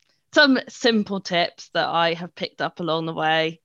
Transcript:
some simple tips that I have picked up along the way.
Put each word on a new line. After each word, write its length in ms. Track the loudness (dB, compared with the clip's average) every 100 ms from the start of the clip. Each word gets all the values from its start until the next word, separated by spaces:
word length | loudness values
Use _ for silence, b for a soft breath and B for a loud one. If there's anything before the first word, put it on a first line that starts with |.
| _ _ _
some 260 | 4 4 4 -2
simple 520 | -2 0 2 0 -6
tips 480 | -2 -2 -2 -4 -6
that 140 | -2 0
I 260 | 2 0
have 200 | -2 -8
picked 280 | -10 -10 -6
up 180 | -6 -4
along 240 | -4 -2
the 100 | -4
way. 460 | -2 0 2 0 -4